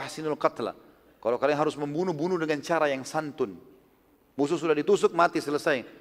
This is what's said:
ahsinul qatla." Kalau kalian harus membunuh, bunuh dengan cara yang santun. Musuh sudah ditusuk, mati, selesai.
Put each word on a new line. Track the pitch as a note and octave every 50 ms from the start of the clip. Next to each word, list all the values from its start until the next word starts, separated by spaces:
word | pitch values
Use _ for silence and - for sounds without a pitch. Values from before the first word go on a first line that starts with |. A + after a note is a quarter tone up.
| C#3+
ahsinul | C3+ - D#3 D#3+ D3+ C#3+
qatla." | - - D3+ - - A#2 F#2+ - - - - - _ _ - _ _
Kalau | - A2+ B2 A2+
kalian | C3 C#3+ D3 C#3+
harus | D#3 D3+ B2 C#3+
membunuh, | D3 C#3+ D3 D#3+ F#3 F#3
bunuh | D#3+ C#3+ D#3+ F3+ F#3 E3+
dengan | D#3+ D#3 D3+ C#3+ C3+
cara | - E3+ D#3+ D#3 C#3+
yang | C3+ C3 B2+
santun. | - - D#3 D#3 D3 C3+ - B2+ G2+ F2+ E2+ - - - - _ _ _ _ _ _ _ _ _ _ _ -
Musuh | C#3+ C#3+ F3
sudah | D3 D#3 E3
ditusuk, | D3+ D3 D3 F3+ G3+ D#3 G3 G#3
mati, | G#3 E3+ E3+ E3 - D#3 -
selesai. | C#3+ D3 C3+ - E3 C#3+ A#2+ G2+ - - -